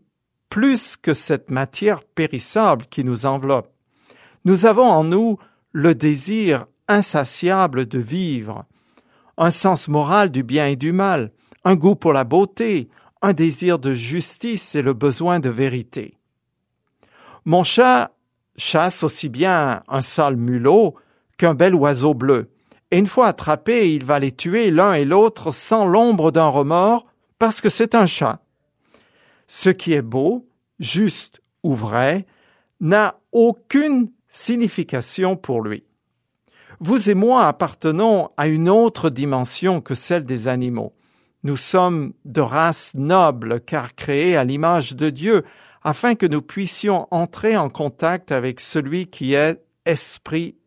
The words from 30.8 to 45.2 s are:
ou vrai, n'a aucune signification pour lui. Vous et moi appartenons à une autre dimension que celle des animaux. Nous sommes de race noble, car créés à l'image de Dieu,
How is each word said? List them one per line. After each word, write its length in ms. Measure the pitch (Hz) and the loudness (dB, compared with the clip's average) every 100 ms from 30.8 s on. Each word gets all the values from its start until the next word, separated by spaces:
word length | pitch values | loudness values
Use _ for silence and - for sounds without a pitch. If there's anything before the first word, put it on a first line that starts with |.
| 110 165 208 - - _ _ _ | -6 -2 0 -2 -10 _ _ _
ou 120 | 165 | -4
vrai, 500 | 123 110 113 135 185 190 _ _ _ _ - | -4 -2 0 0 0 -6 _ _ _ _ -6
n'a 400 | 160 208 214 - _ | 0 2 2 -4 _
aucune 800 | 233 233 226 - 277 302 262 226 _ _ | 2 2 2 -2 0 2 0 -2 _ _
signification 1080 | - - 240 220 - 160 131 - - 185 185 | -6 -4 0 -2 -2 -6 -6 -6 -4 -2 -2
pour 240 | - 120 | -4 -6
lui. 240 | 107 104 - _ _ _ _ _ _ _ _ - | -4 -8 -14 _ _ _ _ _ _ _ _ -10
Vous 300 | 160 247 202 | -2 0 2
et 40 | |
moi 300 | 190 226 254 | 2 2 4
appartenons 840 | 170 143 165 - 160 156 226 202 - - | 2 0 -4 -4 -4 0 2 0 -2 -4
à 100 | 151 | -2
une 220 | 156 170 | 0 2
autre 400 | 214 226 - 160 | 4 2 0 -4
dimension 720 | 127 143 131 123 - 185 175 | -2 -4 -2 -4 -4 -2 -2
que 120 | - | -4
celle 300 | 131 - 175 | -6 -2 -4
des 240 | 127 127 120 | -4 -6 -4
animaux. 460 | 127 123 117 110 - _ _ _ _ | -4 -4 -6 -10 -14 _ _ _ _
Nous 160 | 143 139 | -6 -4
sommes 560 | - 185 180 165 139 - | -2 0 2 0 -6 -12
de 160 | 147 123 | -8 -4
race 540 | 120 139 165 156 - | -2 0 0 -2 -6
noble, 680 | 135 143 185 165 127 110 117 | -6 0 4 2 0 -4 -6
car 340 | - 151 120 | -6 -8 -8
créés 440 | - - 143 175 165 | -10 -4 -2 0 0
à 60 | |
l'image 520 | 127 143 165 175 123 131 | 0 -2 0 0 -2 -4
de 140 | 156 | -4
Dieu, 320 | 135 | -4